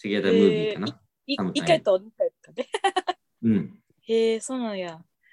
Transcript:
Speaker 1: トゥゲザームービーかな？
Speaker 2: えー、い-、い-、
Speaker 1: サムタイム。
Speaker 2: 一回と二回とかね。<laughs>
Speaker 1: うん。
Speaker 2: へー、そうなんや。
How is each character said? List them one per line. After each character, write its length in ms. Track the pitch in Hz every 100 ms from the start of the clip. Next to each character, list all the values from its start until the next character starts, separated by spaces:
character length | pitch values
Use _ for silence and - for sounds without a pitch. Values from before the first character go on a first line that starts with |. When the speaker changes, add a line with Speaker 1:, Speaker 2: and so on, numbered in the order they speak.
Speaker 1:
ト 60 | 104
ゥ 20 |
ゲ 120 | 101
ザ 80 | 98
ー 20 |
ム 140 | 101 98
ー 40 |
ビ 220 | - -
ー 20 |
か 60 | -
な？ 80 | -
Speaker 2:
え 40 |
ー、 400 | - _ _ -
い-、 20 |
い-、 20 | 269
Speaker 1:
サ 60 |
ム 100 | 185
タ 60 | 294
イ 40 |
ム。 20 | -
Speaker 2:
一 20 |
回 160 | -
と 140 | 214 185
二 140 | 214
回 180 | - - -
と 100 | -
か 100 | 170
ね。 60 | -
<laughs> 480 | 427 392 370 - - _ _
Speaker 1:
う 60 | 113
ん。 280 | 107 - - _ _
Speaker 2:
へ 340 | - 226 226 226
ー、 40 |
そ 140 | - 262
う 40 |
な 120 | 226
ん 60 | 196
や。 220 | 175 165 - _ _